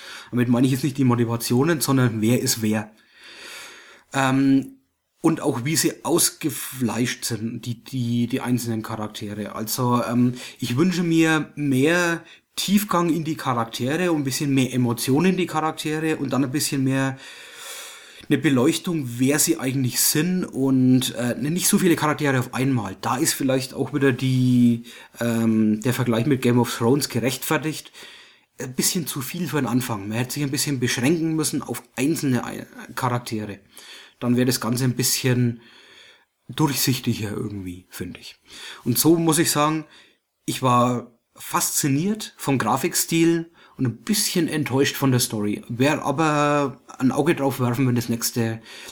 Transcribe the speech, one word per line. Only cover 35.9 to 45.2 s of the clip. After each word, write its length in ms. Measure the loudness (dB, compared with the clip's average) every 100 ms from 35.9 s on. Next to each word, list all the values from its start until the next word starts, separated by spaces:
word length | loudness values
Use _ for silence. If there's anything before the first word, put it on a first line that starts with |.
| -20 -20 _ _ _ -12
durchsichtiger 840 | 0 0 2 0 0 0 -2 -4
irgendwie, 540 | -6 -6 -6 -10 -12 -16
finde 320 | -12 -12 -12
ich. 160 | -18 -20 _ -18 -18 -8 -2
Und 120 | 2
so 200 | 4 4
muss 220 | 4 2
ich 120 | 2
sagen, 320 | 2 0 0 -6 -18 _ _ _ _ -8
ich 160 | -2
war 500 | 2 4 4 0 -6 _ _ -18
fasziniert 960 | -6 -4 -2 0 0 2 0 -2 -8 -8
vom 200 | -2 0
Grafikstil 920 | 0 0 0 -2 0 2 4 2 -2 _ -20 -4
und 100 | -4
ein 120 | -4
bisschen 500 | -2 -2 0 0 0
enttäuscht 480 | -2 0 2 0 2
von 160 | 2
der 80 |
Story. 460 | 2